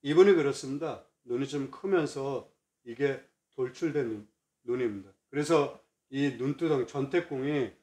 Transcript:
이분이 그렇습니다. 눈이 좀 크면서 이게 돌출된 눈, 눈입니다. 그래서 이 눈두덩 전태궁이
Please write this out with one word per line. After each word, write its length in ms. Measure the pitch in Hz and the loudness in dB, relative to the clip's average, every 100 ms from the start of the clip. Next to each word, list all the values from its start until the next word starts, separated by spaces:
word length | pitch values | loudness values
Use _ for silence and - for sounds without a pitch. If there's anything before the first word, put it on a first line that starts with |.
이분이 320 | 143 156 196 | 4 8 8
그렇습니다. 680 | 175 139 135 135 143 156 120 _ _ | 8 4 -2 -6 -6 -6 -8 _ _
눈이 240 | 123 123 139 | -6 -4 -2
좀 220 | 143 135 | -4 -6
크면서 800 | - 196 185 147 143 135 135 - _ _ _ | -8 0 2 2 -4 -6 -6 -10 _ _ _
이게 380 | 120 117 139 131 - _ _ | -16 -2 -2 -2 -12 _ _
돌출된 580 | - 127 - 165 147 120 | -6 -6 -2 -2 -2 -2
눈, 200 | 107 104 _ _ _ | -6 -12 _ _ _
눈입니다. 480 | 120 123 120 101 95 _ _ | -6 -2 -2 -4 -12 _ _
그래서 480 | 139 147 160 139 - _ _ _ | -6 2 2 2 -4 _ _ _
이 260 | 135 143 117 | -2 -2 -2
눈두덩 480 | 131 143 165 151 - | -4 -2 0 0 0
전태궁이 880 | 135 135 175 170 135 139 147 110 - | -4 0 -2 -2 -4 -2 -2 -2 -8